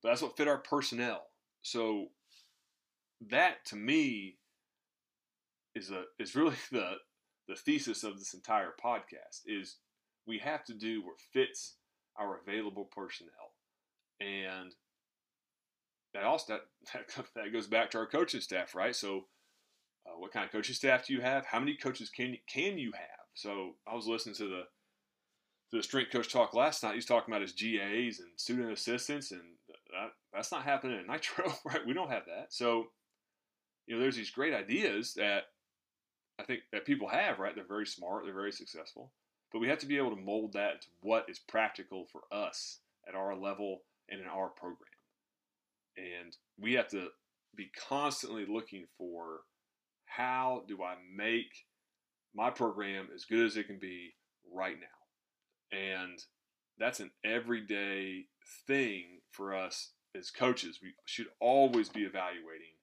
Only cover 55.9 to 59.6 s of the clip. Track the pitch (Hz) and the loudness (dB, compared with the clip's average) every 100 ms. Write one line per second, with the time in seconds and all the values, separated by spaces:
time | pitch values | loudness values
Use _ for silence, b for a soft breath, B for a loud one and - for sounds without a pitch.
55.9 | 95 90 87 - _ _ _ _ _ 110 | -2 -4 -8 -18 _ _ _ _ _ 0
56.9 | 123 98 _ 107 117 117 117 104 104 101 | 0 -10 _ 0 0 0 -2 0 -2 0
57.9 | 98 95 92 92 _ - - - 139 123 | -2 -2 -6 -10 _ -20 -20 0 2 2
58.9 | 98 87 87 _ - 98 95 | 0 -8 -18 _ -10 -4 -2